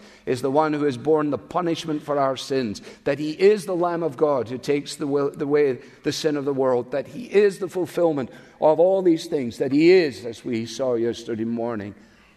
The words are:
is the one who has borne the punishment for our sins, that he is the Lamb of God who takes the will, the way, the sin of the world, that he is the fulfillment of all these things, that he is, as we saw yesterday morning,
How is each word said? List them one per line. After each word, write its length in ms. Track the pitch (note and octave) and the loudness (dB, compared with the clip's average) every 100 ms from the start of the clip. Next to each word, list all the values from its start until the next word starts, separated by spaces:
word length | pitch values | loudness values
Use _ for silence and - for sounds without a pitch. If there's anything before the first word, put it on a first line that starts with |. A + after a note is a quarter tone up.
| - - - | -20 -10 -4
is 160 | B2 | -2
the 80 | C3+ | 0
one 220 | C#3 D#3 | 2 2
who 120 | D3+ | 2
has 120 | D3 A#2+ | 0 -2
borne 340 | C3 D#3 D3 | 2 2 2
the 80 | C3+ | -4
punishment 640 | - E3+ E3+ D#3+ D#3+ D3+ | -4 -4 -2 -4 -4 -6
for 160 | D3+ C#3+ | -4 0
our 180 | C3+ B2+ | 0 -2
sins, 460 | - C3+ A#2 G2 - - | -2 -2 -2 -6 -12 -10
that 160 | - C#3 | -4 -4
he 100 | D3+ | -4
is 360 | D#3 F#3+ G#3+ F#3 | 2 4 4 0
the 100 | F3 | -2
Lamb 260 | F3 E3+ | -2 -2
of 140 | E3 B2 | -4 0
God 320 | D3+ C#3 A2 | 0 0 -2
who 100 | B2 | -6
takes 380 | - C#3+ C#3 - | -2 -4 -4 -8
the 100 | D3+ | -4
will, 240 | C#3+ C#3+ | -2 -2
the 160 | - C#3+ | -4 0
way, 320 | D3 C#3+ B2 - - | 2 2 0 -8 -10
the 100 | D3+ | -6
sin 240 | C#3+ D#3 D3 | -2 -2 -2
of 80 | |
the 80 | C#3 | -2
world, 380 | C#3 C3 B2 B2 | 0 2 0 -2
that 160 | C#3+ B2 | -6 -8
he 180 | - | -10
is 340 | - G3 G#3 E3 | -2 2 4 2
the 100 | F3+ | -6
fulfillment 600 | F3+ E3+ - E3+ C#3+ A#2 - - - | -4 -4 0 0 0 -4 -10 -20 0
of 200 | D3+ D#3 | 4 6
all 200 | F3+ F#3+ | 4 4
these 260 | F#3 D#3+ - | 4 2 0
things, 320 | D#3 A#2+ - | -4 -4 -4
that 120 | C#3+ | 0
he 220 | C#3+ E3 | 4 6
is, 340 | F#3 D#3 G2+ A#2 | 6 4 -2 -12
as 180 | A2+ | -10
we 220 | C3+ A2+ A2+ | -4 -4 -4
saw 280 | B2 C3 | -4 -2
yesterday 500 | A#2+ A#2 A2+ A#2 A2+ | 0 0 -2 -6 -6
morning, 500 | A2+ A#2 A#2 A2+ G2+ G2 - _ _ | -4 -4 -4 -6 -8 -14 -20 _ _